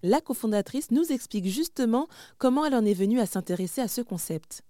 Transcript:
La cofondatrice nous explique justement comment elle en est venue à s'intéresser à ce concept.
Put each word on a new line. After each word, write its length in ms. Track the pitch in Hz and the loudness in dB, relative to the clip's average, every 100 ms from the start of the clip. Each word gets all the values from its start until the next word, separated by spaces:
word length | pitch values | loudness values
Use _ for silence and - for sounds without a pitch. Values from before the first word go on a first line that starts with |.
La 180 | 180 262 | 2 2
cofondatrice 680 | - 254 220 208 196 269 - | 2 -4 0 0 0 -4 0
nous 220 | 240 330 | 0 2
explique 340 | 269 - 214 185 | -2 -2 -4 -2
justement 600 | 196 330 - 240 233 320 - - _ | -2 -4 0 0 2 -2 -8 -20 _
comment 260 | 254 262 | 2 2
elle 100 | 302 | 2
en 100 | 262 | 2
est 80 | 214 | 2
venue 280 | 190 196 247 | 2 2 2
à 60 | 208 | 0
s'intéresser 540 | 190 180 180 185 - | -2 -4 -4 -2 -2
à 60 | 240 | -2
ce 140 | - | -4
concept. 600 | 240 175 - 160 - - - | -6 -6 -4 -6 -8 -18 -12